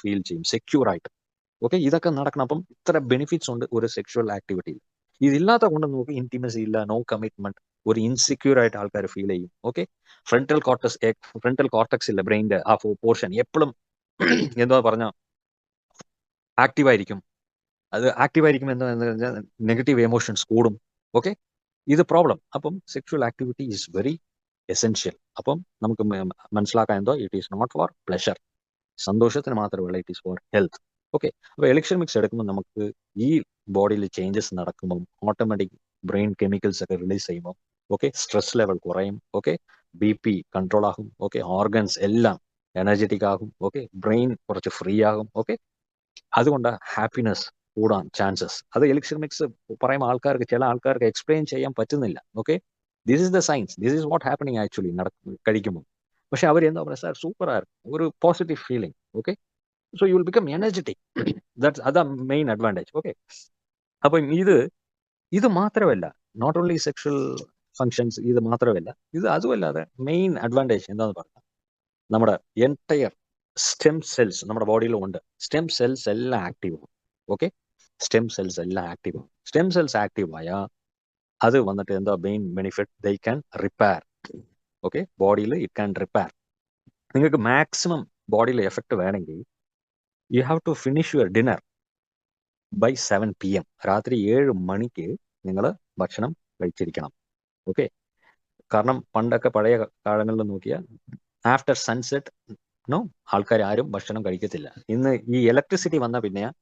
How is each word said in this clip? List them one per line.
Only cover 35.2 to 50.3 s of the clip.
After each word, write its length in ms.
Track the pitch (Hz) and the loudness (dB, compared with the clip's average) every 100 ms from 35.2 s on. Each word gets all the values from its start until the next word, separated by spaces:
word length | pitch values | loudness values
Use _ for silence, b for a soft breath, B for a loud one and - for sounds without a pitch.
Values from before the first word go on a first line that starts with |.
ഓട്ടോമാറ്റിക് 520 | 104 107 113 101 95 - _ _ | -4 0 -2 0 -4 -6 _ _
ബ്രെയിൻ 260 | 90 101 104 | -4 -2 -2
കെമിക്കൽസ് 500 | 95 98 98 101 95 | 0 0 0 -2 -4
ഒക്കെ 140 | 95 90 | -4 -4
റിലീസ് 300 | 90 98 - | -4 -4 -6
ചെയ്യുമ്പോൾ, 280 | 87 87 - _ _ _ | -8 -10 -16 _ _ _
ഓക്കെ, 180 | 101 139 | -4 -2
സ്ട്രെസ് 420 | - - 104 - 123 | -4 -2 -2 0 0
ലെവൽ 220 | 104 90 | 2 0
കുറയും, 380 | 87 87 98 104 - | -2 -4 -4 -6 -8
ഓക്കെ, 200 | 101 - - - b _ | -4 -2 -4 -8 b _
ബി 160 | 85 107 107 | -2 0 0
പി 120 | 113 95 - | 0 -2 -2
കൺട്രോൾ 320 | 95 92 104 104 | -4 0 2 0
ആകും, 220 | - 104 - | -2 -10 -10
ഓക്കെ, 200 | 101 117 90 | -6 -4 -2
ഓർഗൻസ് 460 | 92 104 110 104 - | 0 2 2 0 -2
എല്ലാം 360 | 98 113 113 90 - _ _ | 0 4 2 0 -8 _ _
എനർജറ്റിക് 520 | 92 98 101 104 101 101 | -2 2 2 2 0 0
ആകും, 240 | 98 110 - | -2 -6 -8
ഓക്കെ, 220 | 95 143 120 | -6 -6 -10
ബ്രെയിൻ 360 | 98 104 113 127 113 | -6 0 2 2 -2
കുറച്ച് 280 | - 98 117 | -6 -6 -6
ഫ്രീ 260 | - 92 107 | -6 -2 2
ആകും, 260 | 107 107 107 110 | 2 2 -4 -6
ഓക്കെ. 180 | - 226 - _ _ _ _ - _ | -6 -6 -8 _ _ _ _ -20 _
അതുകൊണ്ട് 380 | - 127 139 120 110 - | 2 4 4 0 -4 -6
ഹാപ്പിനെസ് 580 | - 110 - 113 90 - - _ | -2 -2 0 0 -2 -6 -14 _
കൂടാൻ 320 | - 107 101 92 | 0 2 2 -2
ചാൻസസ്. 440 | - 98 95 - - - | -2 -2 0 -6 -8 -6
അത് 120 | - 143 | 2 4
എലിക്സിർ 320 | 139 - 151 | 4 0 -6
മിക്സ് 280 | 151 - 143 - - - | -8 -6 -6 -6 -14 -4
പറയുമ്പോൾ 300 | 127 135 123 | 0 0 0
ആൾക്കാർക്ക്, 380 | 127 143 | 0 0